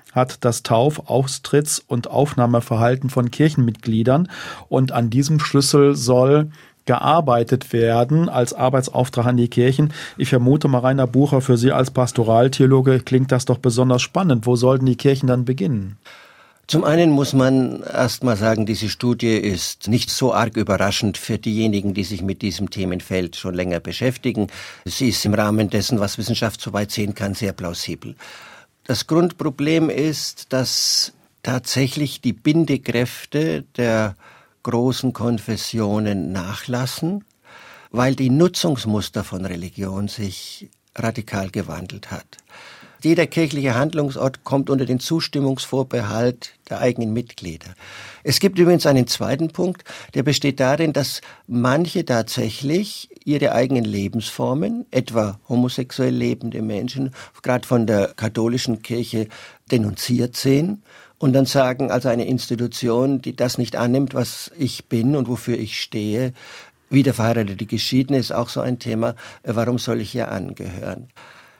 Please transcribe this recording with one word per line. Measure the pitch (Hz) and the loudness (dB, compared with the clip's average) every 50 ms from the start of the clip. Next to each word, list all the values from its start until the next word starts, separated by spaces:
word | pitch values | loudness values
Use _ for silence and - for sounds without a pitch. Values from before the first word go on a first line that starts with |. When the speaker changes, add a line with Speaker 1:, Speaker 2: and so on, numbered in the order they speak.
| _ - - | _ -4 0
Speaker 1:
hat | 123 131 131 - - - | 0 0 0 -2 -2 0
das | 120 110 - - | 0 0 0 0
Tauf-, | - 117 113 127 151 151 151 - - | 2 2 4 4 2 0 -2 -2 0
Austritts- | - 131 135 131 - - - - 147 147 147 151 - - - | 0 0 0 -2 -4 -8 -4 0 0 2 2 0 -4 -6 -6
und | - 131 120 120 - | -4 -4 -4 -4 -2
Aufnahmeverhalten | - 120 143 147 - 127 120 120 120 117 - - 120 110 117 120 131 131 139 127 | 0 0 0 2 2 2 2 4 4 2 2 0 0 2 2 2 2 0 -2 -2
von | - 131 123 110 | 0 0 0 0
Kirchenmitgliedern. | - - 151 156 151 139 120 117 107 - - 117 110 113 113 127 131 160 180 - - - - - - - - - | 2 2 2 2 4 2 2 0 0 -2 -4 -2 0 2 4 4 4 4 2 -2 -6 -10 -14 -14 -16 -16 -6 0
Und | - 131 131 127 - | 2 2 2 2 0
an | 120 120 110 | 0 0 2
diesem | 113 135 139 151 156 151 | 2 2 2 2 2 0
Schlüssel | - - - 139 135 - - 143 143 143 143 | 0 2 2 2 4 4 6 6 6 6 6
soll | 143 117 120 127 123 127 135 147 151 151 151 - - - - _ _ _ | 4 2 4 6 6 6 6 6 4 4 0 -4 -14 -20 -20 _ _ _
gearbeitet | - 123 123 - 139 156 170 156 131 120 120 117 - 127 131 - - - | 0 0 2 4 4 4 4 4 4 2 2 2 2 0 0 0 -2 0
werden | 117 117 113 113 120 123 131 151 160 170 - | 2 2 4 4 4 4 4 2 2 2 2
als | - 127 120 - - | 0 0 0 0 0
Arbeitsauftrag | - 127 127 135 131 131 - - 120 127 - - 120 113 | 0 0 2 2 2 0 0 0 -2 -2 0 0 0 0
an | 123 123 | 2 2
die | 120 120 120 | 2 2 2
Kirchen. | - 123 120 135 131 147 151 151 - - - - - | 2 2 2 4 4 4 2 2 0 -4 -12 -12 -6
Ich | - 139 - | -4 0 2
vermute | 139 123 120 127 143 147 - 143 | 2 4 6 4 4 4 4 2
mal, | 131 123 | 2 4
Rainer | 123 131 135 139 127 | 4 2 4 2 2
Bucher, | 117 117 131 143 143 143 131 | 2 4 4 4 4 4 2
für | 131 - 123 | 4 4 4
Sie | 117 120 135 147 | 4 4 4 4
als | 131 131 131 | 4 2 2
Pastoraltheologe | - 131 127 117 - 123 113 113 113 117 123 131 - - 135 131 135 131 127 135 131 120 | 2 0 0 2 2 0 2 4 6 6 6 4 4 4 6 6 6 6 6 6 4 4
klingt | - - 131 127 131 131 135 | 2 2 2 2 4 2 2
das | 120 - | 2 2
doch | - 123 | 0 0
besonders | - - 127 113 123 127 127 123 123 | 2 2 2 2 4 4 4 4 2
spannend. | - - - 180 190 165 127 110 107 | 0 0 0 2 2 4 4 2 2
Wo | 123 123 | 2 2
sollten | 117 123 127 135 135 131 | 4 4 4 4 4 4
die | 127 120 | 2 2
Kirchen | - - 139 135 135 131 | 4 4 2 4 4 2
dann | 127 123 127 120 | 2 2 2 0
beginnen? | 127 131 143 190 170 127 104 95 95 104 - _ - - - - - _ _ _ _ _ _ _ | 0 -2 -2 0 0 0 -2 -4 -6 -10 -14 _ -20 -20 -20 -20 -20 _ _ _ _ _ _ _
Speaker 2:
Zum | - 151 160 - | 0 0 2 2
einen | 151 156 170 175 160 | 4 4 4 6 6
muss | 147 139 139 135 131 | 6 4 4 2 4
man | 131 131 131 131 131 127 123 - - - | 4 4 6 4 4 2 0 -2 -6 -8
erst | - - - 123 120 - - 127 | -4 0 0 0 0 0 0 0
mal | 123 110 | 0 2
sagen, | 95 110 113 113 107 107 | 2 2 2 2 2 0
diese | 104 107 - 110 | -2 -2 -2 -4
Studie | 101 - - 123 123 120 117 117 113 110 | -4 -4 -2 0 0 0 0 2 0 2
ist | 104 104 104 95 - - - - - - 98 | 2 0 0 -2 -2 -4 -8 -10 -6 -2 0
nicht | 117 123 - - | 0 2 0 -2
so | - - 135 123 107 | -2 0 2 2 4
arg | 101 117 107 - | 2 2 2 0
überraschend | 110 104 101 95 90 95 101 98 - 117 101 90 | 0 0 2 2 2 2 0 0 0 -2 -2 -2
für | - - - 110 | -4 -6 -6 -6
diejenigen, | - - 117 107 110 110 110 101 101 95 101 92 | -4 -2 -2 0 0 2 2 0 0 0 -2 -2
die | 104 92 | -2 -4
sich | - 104 85 | -4 -6 -6
mit | 95 98 92 - | -4 -4 -4 -4
diesem | - 98 85 - 101 - | -4 -4 -4 -4 -6 -6
Themenfeld | - 104 92 92 92 90 - - 95 92 90 87 - | -4 -4 -4 -4 -4 -6 -6 -4 -4 -2 -2 -4 -6
schon | - - 92 90 | -8 -8 -6 -4
länger | 90 90 90 87 - | -4 -2 -2 -4 -4
beschäftigen. | - 92 87 - 120 131 127 - - 123 - 110 104 101 - - - - - - - | -6 -8 -6 -2 -2 -2 -2 -2 -4 -4 -2 -2 -4 -4 -6 -10 -18 -18 -18 -14 -10
Sie | 92 - - 135 117 | -8 -4 -2 0 0
ist | 92 - - | 0 0 0
im | 104 104 | 0 2
Rahmen | 107 104 104 104 110 104 95 | 2 2 2 2 0 0 0
dessen, | 110 104 98 - 123 101 | 0 -2 0 0 0 0
was | 101 98 - | 0 -2 -4
Wissenschaft | - 101 - 110 - 120 104 - - | -4 -4 -4 -2 -2 -2 -4 -4 -6
so | - 107 | -8 -6
weit | 98 101 104 - | -4 -4 -4 -4
sehen | - 107 104 101 101 | -4 -4 -4 -4 -4
kann, | - 107 98 95 | -4 -6 -6 -4
sehr | - 110 98 | -4 -6 -6
plausibel. | - - 92 85 87 - - - 82 - - 110 - - - - - - - - - - - _ _ _ _ | -6 -6 -8 -8 -8 -8 -8 -8 -10 -10 -12 -14 -16 -16 -20 -20 -20 -20 -20 -20 -20 -20 -20 _ _ _ _
Das | - 117 - - | -4 -4 -4 -2
Grundproblem | - 156 170 170 175 - - 151 156 131 - 143 151 160 160 160 143 | 0 2 2 2 2 0 -2 -6 -6 -4 -2 0 0 2 2 2 2
ist, | - 131 151 156 147 - - - - - - - 131 | 0 0 -2 -2 -2 -4 -8 -10 -10 -14 -8 -4 -2
dass | 131 123 - - - - - - - - - - _ _ _ _ _ - | -2 0 0 -2 -2 -2 0 0 0 -2 -4 -6 _ _ _ _ _ -4
tatsächlich | 117 127 127 - - - - 139 127 - 147 147 131 - - | -4 -4 -4 -4 -4 -2 0 0 0 0 -2 -4 -4 -4 -4
die | - 123 104 | -4 -4 -4
Bindekräfte | - - 151 151 165 160 139 139 127 - 120 117 117 123 - - - - - - 147 160 165 160 147 - - - | 0 0 2 4 4 2 2 0 -2 -2 -2 0 0 -2 -2 -4 -10 -10 -6 -2 -2 0 0 -2 -4 -6 -6 -4
der | 123 120 117 113 110 110 101 92 - - - - - _ _ _ _ - | -2 0 2 2 2 0 0 -4 -8 -16 -20 -20 -20 _ _ _ _ -6
großen | 120 120 120 123 131 127 - - 127 | -2 0 0 0 0 0 -2 -2 -4
Konfessionen | 120 - 120 120 117 104 - 117 110 104 - - - 113 107 101 104 107 107 107 101 95 76 85 | -4 -2 -2 -2 -2 -2 -4 -6 -6 -6 -6 -6 -4 -2 -2 0 0 -2 -2 -2 -2 -2 -4 -4
nachlassen, | 95 95 85 95 104 - - - 120 123 131 127 - - 160 170 202 202 - _ _ _ _ - - - - - - - - _ | -6 -6 -6 -8 -8 -10 -8 -6 -4 -4 -4 -6 -6 -6 -6 -6 -6 -8 -10 _ _ _ _ -20 -20 -20 -20 -20 -20 -20 -18 _
weil | - 117 127 135 131 | -2 0 0 2 2
die | - 131 123 | 0 2 2
Nutzungsmuster | 131 151 175 185 180 - - 170 139 113 104 110 104 104 98 - - 110 92 | 4 4 4 2 2 0 -2 -2 -2 -2 -2 -2 -2 -2 -4 -4 -6 -8 -6
von | - 101 90 95 | -6 -8 -8 -8
Religion | 92 90 87 90 90 - 98 98 95 95 98 104 | -8 -8 -8 -10 -10 -10 -8 -8 -6 -6 -6 -6
sich | 101 - 113 104 95 92 - - - - - - - _ _ _ _ - | -6 -6 -8 -8 -8 -10 -12 -14 -16 -18 -18 -20 -20 _ _ _ _ -10
radikal | - 113 113 113 117 107 - - 98 95 92 | -6 -6 -4 -4 -6 -8 -8 -6 -6 -6 -6
gewandelt | - 107 85 78 78 87 92 92 98 98 - - | -6 -6 -6 -6 -8 -12 -12 -12 -14 -16 -14 -12
hat. | 87 - - _ - - _ _ - - - - - - - - _ _ - | -14 -14 -14 _ -20 -20 _ _ -20 -20 -20 -20 -20 -20 -20 -20 _ _ 0
Jeder | 156 165 170 156 | 2 4 4 2
kirchliche | - - 165 165 143 151 143 135 131 113 | 2 0 0 -2 0 -2 -2 0 0 2
Handlungsort | 120 143 160 165 151 143 139 127 - 127 135 131 - - | 2 0 0 -2 -2 -4 -4 -2 -2 -2 -4 -4 -6 -6
kommt | - 139 139 135 139 | -2 -2 -2 0 0
unter | 139 131 131 | -2 -2 0
den | 123 127 127 | -2 -2 -4
Zustimmungsvorbehalt | - - 165 165 - - - 143 139 135 135 127 - - 127 135 131 131 - 120 107 104 107 113 120 123 123 - - - - _ _ - | -4 -4 -4 -4 -4 -4 -4 -2 -2 -2 -2 -4 -6 -4 -4 -4 -2 -2 -4 -4 -4 -4 -2 -2 0 -2 -2 -4 -10 -20 -20 _ _ -10
der | 107 - | -4 0
eigenen | - 127 120 123 117 107 | 0 0 0 0 -2 -4
Mitglieder. | 110 120 120 - - - 95 87 80 80 - 92 92 - - - - - - - - - - | -4 -4 -6 -8 -12 -14 -12 -12 -12 -12 -14 -20 -20 -20 -20 -20 -20 -20 -20 -20 -20 -6 -2
Es | 147 - - | -2 2 2
gibt | 196 190 190 | 2 2 4
übrigens | 175 175 175 180 147 - | 4 6 6 6 6 4
einen | 147 139 127 120 | 4 4 4 4
zweiten | - - - 104 101 135 143 165 160 | 2 -2 -4 -2 -2 -2 -2 -4 -4
Punkt, | - - 180 180 180 - - - - - - - - | -2 -2 -2 -2 -4 -6 -12 -20 -20 -20 -16 -6 -4
der | 143 127 | -2 0
besteht | 147 131 - - 139 131 - | 0 0 0 0 0 0 2
darin, | 131 127 143 151 165 156 139 | 2 2 2 2 0 0 0
dass | 143 131 - - - - - - - _ | 0 -2 -2 -6 -10 -12 -16 -20 -20 _
manche | - 120 120 120 127 139 160 175 160 - 185 156 | -6 -2 0 2 2 2 2 2 0 -2 -2 -2
tatsächlich | - 123 113 110 - - 117 110 110 - - 135 139 160 196 208 208 - - - - - - _ | 0 0 0 0 -2 -4 -4 -4 -4 -4 -4 -2 -2 0 0 -2 -4 -8 -14 -18 -20 -20 -8 _
ihre | 139 147 139 143 - | -2 0 2 2 2
eigenen | - 117 131 127 139 120 113 | 2 2 2 2 2 0 0
Lebensformen, | 107 101 101 101 101 117 113 107 - - - 123 123 127 151 185 220 233 240 226 - | 0 -2 -2 -4 -2 -4 -6 -6 -6 -6 -4 -2 -2 -2 -2 -2 -4 -4 -6 -8 -4
etwa | - 131 127 - 113 113 107 101 95 - _ - | -4 -4 -2 -2 -2 -2 -2 -2 -4 -8 _ -2
homosexuell | 120 120 123 123 - - 123 127 - - 127 127 127 | 0 0 0 0 -2 -4 -8 -6 -4 -2 -2 -2 0
lebende | 123 120 120 117 - - 117 117 117 | -2 -2 -2 -4 -4 -6 -8 -8 -6
Menschen, | 110 110 104 101 120 123 123 131 135 131 131 - - - _ - | -6 -6 -4 -6 -6 -6 -6 -6 -6 -8 -8 -12 -20 -20 _ -8
grad | - 131 123 123 - | -4 -2 -2 -2 0
von | - 131 120 113 | 0 0 2 2
der | 107 107 101 98 - - | 2 2 2 2 0 -2
katholischen | - 113 107 110 117 113 117 120 127 - 127 113 110 | -4 -6 -4 -2 -2 0 0 -2 -2 -2 -4 -4 -6
Kirche | - - 117 120 110 - 120 110 110 110 - - - - - _ _ - | -6 -6 -6 -6 -6 -4 -4 -4 -4 -6 -8 -16 -20 -20 -20 _ _ -2
denunziert | 131 117 107 104 95 - - - 123 117 120 120 - | 0 0 0 0 -4 -6 -4 -2 0 0 0 -2 -4
sehen | - - 135 135 143 165 190 208 208 - _ - - - - _ | -2 0 2 2 2 2 0 -4 -6 -12 _ -20 -20 -20 -20 _
und | _ 160 135 123 | _ 2 2 4
dann | 139 135 | 4 2
sagen, | - - 139 131 127 127 127 135 123 | 2 2 2 2 2 0 -2 -2 -2
also | 123 127 131 | 0 0 0
eine | 127 117 120 110 | 0 0 0 0
Institution, | - 131 123 - - 123 110 120 113 - - 131 117 113 120 131 139 139 127 | -2 -2 -4 -4 -4 -4 -4 -4 -6 -6 -4 -2 0 0 0 0 0 0 -2
die | - 127 - | -4 -6 -4
das | - 123 127 - | -2 -2 -2 -2
nicht | - 120 - - | -2 -4 -4 -2
annimmt, | - 117 120 127 139 139 123 131 | -2 0 0 2 0 0 0 -2
was | 127 117 - - - - - - | -4 -4 -4 -6 -10 -14 -14 -6
ich | 165 139 113 - - - | -4 -4 -4 -4 -8 -8
bin | - 123 113 113 135 151 | -4 -2 0 0 0 0
und | 143 120 | 0 -2
wofür | 117 123 - - 123 117 - | -2 -6 -6 -4 -4 -4 -4
ich | 110 107 - - | -4 -6 -8 -10
stehe, | - - - 110 104 107 104 120 131 127 131 - - - - - - - _ _ _ - | -10 -8 -6 -6 -4 -4 -2 -2 -4 -4 -6 -10 -18 -20 -20 -20 -20 -20 _ _ _ 0
wiederverheiratete | 131 139 131 135 - - 110 113 117 117 107 98 95 95 110 | 2 2 4 2 2 2 0 2 2 0 -2 -2 -4 -8 -8
Geschiedene | - 113 107 - - 127 131 135 131 139 | -6 -6 -6 -4 0 0 0 0 2 0
ist | 131 110 - | 0 0 -2
auch | - 113 117 | -4 -4 -4
so | - - 131 | -4 -4 -4
ein | 120 127 120 117 | -4 -4 -4 -6
Thema, | - 120 110 110 117 120 117 - - - - - - | -6 -6 -4 -2 -2 -2 -4 -6 -14 -20 -20 -12 -8
äh, | - 107 | -6 -4
warum | 117 113 120 123 | -2 -2 0 -2
soll | 117 - 123 117 117 | -2 -2 -2 -4 -4
ich | 107 - | -4 -6
hier | - 120 117 - | -6 -6 -6 -6
angehören? | 104 98 92 92 87 - 98 98 92 95 - 95 95 - 123 - _ - - - - - - _ _ _ | -6 -8 -8 -8 -10 -12 -12 -12 -12 -10 -10 -10 -10 -12 -14 -18 _ -20 -20 -20 -20 -20 -20 _ _ _